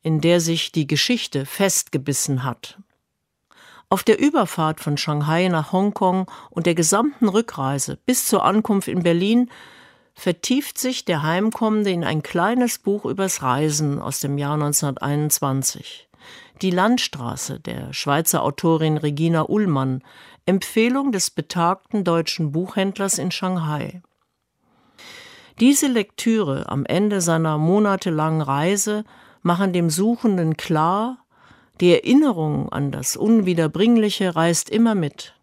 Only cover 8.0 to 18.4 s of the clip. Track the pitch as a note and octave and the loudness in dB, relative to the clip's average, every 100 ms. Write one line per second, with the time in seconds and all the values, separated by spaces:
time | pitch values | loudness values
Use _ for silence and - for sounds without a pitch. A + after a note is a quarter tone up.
8 | - B3+ - G#3 - G#3 G#3+ G3 - F3+ | -2 -2 0 2 2 0 2 0 0 0
9 | E3+ E3+ G3 A#3 B3 - - - - _ | 2 2 2 2 0 -6 -20 -20 -20 _
10 | _ - F#3 F3 - B3+ C#4+ - B3+ B3+ | _ -6 -4 -4 0 -2 -2 -6 -4 -4
11 | - D#3+ D3+ F3 A3 - A3 G#3+ G3+ F3 | -4 -2 0 0 0 0 0 0 0 -2
12 | F3+ D#3 - E3+ F#3+ B3 A#3+ - - G3+ | -2 -2 -2 0 0 2 0 -2 -4 -2
13 | - F#3+ F#3+ - C3+ B2+ D#3 D3 D3+ C#3+ | -2 -2 -2 -2 0 0 0 0 -2 -4
14 | - C3+ C#3+ C#3+ C#3+ D3+ D3 D3 D3 C3 | -6 -6 -4 -4 -2 -2 0 0 -2 -4
15 | C#3 D3 D3+ - C#3 C3+ C3 - - - | -2 -2 0 0 0 -2 -4 -8 -18 -20
16 | _ _ - - - - F#3+ F3 G#3 B3 | _ _ -20 -20 -20 -4 -2 2 2 2
17 | - C#3 A#2 - - - - A#2 - C3+ | -2 -6 -8 -8 -10 -10 -10 -10 -10 -6
18 | - C#3+ E3 D#3+ | -2 0 0 0